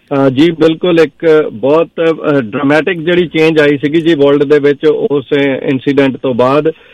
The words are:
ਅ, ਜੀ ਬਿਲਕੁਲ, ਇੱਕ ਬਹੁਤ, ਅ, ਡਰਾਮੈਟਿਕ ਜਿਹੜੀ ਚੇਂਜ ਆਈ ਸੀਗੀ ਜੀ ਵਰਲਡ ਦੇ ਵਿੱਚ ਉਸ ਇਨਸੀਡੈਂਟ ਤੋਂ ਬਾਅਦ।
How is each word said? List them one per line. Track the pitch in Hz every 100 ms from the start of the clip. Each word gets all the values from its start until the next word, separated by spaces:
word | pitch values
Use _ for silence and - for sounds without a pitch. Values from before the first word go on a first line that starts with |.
| - 143 139
ਅ, |
ਜੀ | 127 170
ਬਿਲਕੁਲ, | 160 160 160 180 165
ਇੱਕ | 156 - 165 156 151
ਬਹੁਤ, | 113 131 160 165 - 165
ਅ, | 160 156 143
ਡਰਾਮੈਟਿਕ | 110 123 139 156 151 170
ਜਿਹੜੀ | 156 175 170
ਚੇਂਜ | 160 160 156
ਆਈ | 147 147
ਸੀਗੀ | 147 165
ਜੀ | 160
ਵਰਲਡ | 151 143 143
ਦੇ | 143 151
ਵਿੱਚ | 143 139 156
ਉਸ | 147 151 143 - 143 139 131
ਇਨਸੀਡੈਂਟ | - 131 147 139 135 127
ਤੋਂ | 135
ਬਾਅਦ। | 117 127 143 156 - -